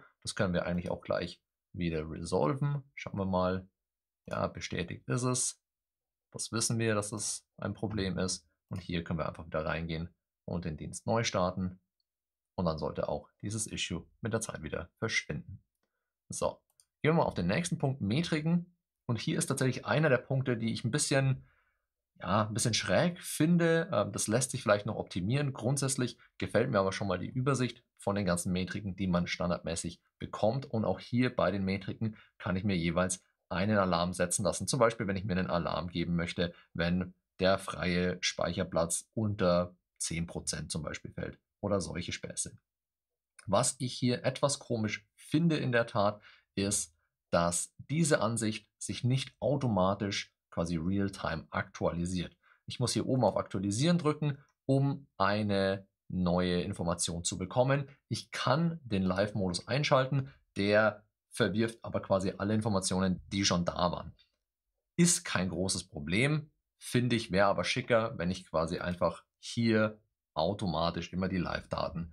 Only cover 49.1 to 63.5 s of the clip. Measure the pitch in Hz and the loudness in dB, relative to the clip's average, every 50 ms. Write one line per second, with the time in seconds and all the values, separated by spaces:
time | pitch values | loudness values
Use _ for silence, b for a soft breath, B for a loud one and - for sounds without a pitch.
49.1 | 131 131 - - - - 151 143 143 135 135 123 104 92 90 95 101 - 104 98 | 2 0 -2 -6 -8 -2 0 0 0 0 0 2 2 4 4 2 2 0 0 -2
50.1 | 104 - - - _ _ _ _ - 87 85 85 85 80 80 92 98 98 98 95 | -2 -4 -6 -8 _ _ _ _ -4 -2 -2 0 0 -2 0 0 0 0 0 -2
51.1 | - - - - 82 78 - - - 95 - - - - - 80 82 85 85 87 | -2 -4 -4 -4 -4 -4 -6 -6 -4 -4 -4 -4 -4 -2 -2 -2 0 -2 -2 -2
52.1 | 95 90 82 - - _ b b b b b b - - 127 117 - 113 - - | -2 -2 -4 -4 -8 _ b b b b b b -4 -2 -2 0 0 0 0 0
53.1 | 131 127 117 95 - - 95 - - 101 95 101 101 113 143 170 175 165 135 151 | 2 4 4 4 2 2 -2 -4 -4 -2 0 0 0 2 2 4 4 4 2 0
54.1 | 147 - 151 147 135 B B B B _ _ - 135 135 135 139 135 - - - | 0 0 -2 -2 -2 B B B B _ _ 2 2 4 4 2 0 -2 -8 -10
55.1 | _ - 95 98 104 107 107 104 98 98 95 98 98 98 - _ _ _ _ - | _ 0 2 2 2 2 2 2 2 2 2 2 0 -2 -4 _ _ _ _ -6
56.1 | - 90 90 87 87 90 90 90 90 87 - 101 101 - 90 85 87 85 - - | -2 0 2 2 4 4 2 2 2 0 0 -2 -4 -4 -2 -2 -2 -2 -2 -4
57.1 | 85 85 85 - 101 90 92 87 - 127 127 135 139 143 139 B B B B - | -4 -4 -4 -4 -4 -4 -6 0 2 2 4 4 2 0 -2 B B B B -6
58.1 | 113 - - - - - - 131 127 160 170 165 - 165 - 113 101 95 95 92 | -6 -6 -6 -6 -6 -2 2 2 2 4 2 0 -2 -4 -4 -2 0 2 2 2
59.1 | 90 95 104 107 - 107 95 92 90 - - - 120 143 147 - 147 131 131 131 | 2 2 2 0 0 0 0 0 -2 -4 -4 -2 -2 0 2 4 4 4 4 2
60.1 | 143 135 131 B B B B _ - - 98 101 104 107 110 107 104 - - _ | 0 -2 -2 B B B B _ -4 -2 2 4 6 6 6 4 2 -2 -8 _
61.1 | _ _ _ _ - - 117 98 90 110 113 113 - - - 104 - 101 - - | _ _ _ _ -2 0 0 2 2 2 0 0 -2 -6 -8 -6 -6 -4 0 2
62.1 | 98 95 92 95 - - 98 101 107 110 107 117 101 95 90 - 95 92 95 95 | 2 2 2 0 -2 -2 -2 0 0 0 0 0 0 0 0 0 0 2 2 2
63.1 | 90 87 - - - 98 98 - | 0 0 -4 -4 -2 0 2 2